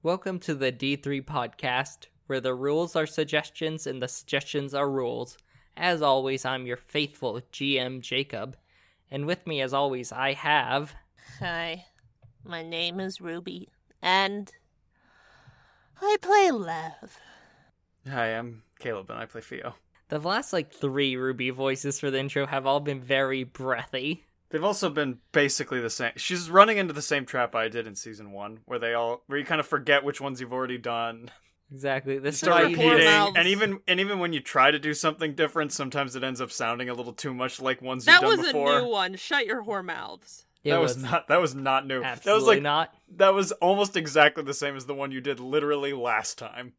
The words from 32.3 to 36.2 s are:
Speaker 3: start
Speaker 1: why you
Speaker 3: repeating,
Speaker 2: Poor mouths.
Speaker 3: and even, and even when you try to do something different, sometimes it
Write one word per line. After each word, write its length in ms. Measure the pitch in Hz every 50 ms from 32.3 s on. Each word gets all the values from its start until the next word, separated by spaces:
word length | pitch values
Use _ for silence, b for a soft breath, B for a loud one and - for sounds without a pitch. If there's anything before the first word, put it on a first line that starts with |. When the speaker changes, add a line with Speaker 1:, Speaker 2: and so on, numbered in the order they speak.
| 147 139 - 180 175
Speaker 3:
start 0 |
Speaker 1:
why 160 | 170 165 -
you 60 | 170
Speaker 3:
repeating, 140 | 160 156 160
Speaker 2:
Poor 120 | 160 156 160
mouths. 280 | 160 160 208 208 202 190
Speaker 3:
and 100 | 175 170
even, 320 | 180 196 202 220 208 196 196 _
and 120 | - 180 180
even 200 | 196 202 208 185
when 140 | 175 175 165
you 60 | 143
try 300 | 127 - - 139 131 143
to 80 | 147
do 160 | 147 143 151 147
something 400 | 147 - 160 151 - 160 156 139
different, 400 | 147 160 147 - 165 151 143 -
sometimes 420 | - 143 131 131 143 139 131 120
it 80 | 135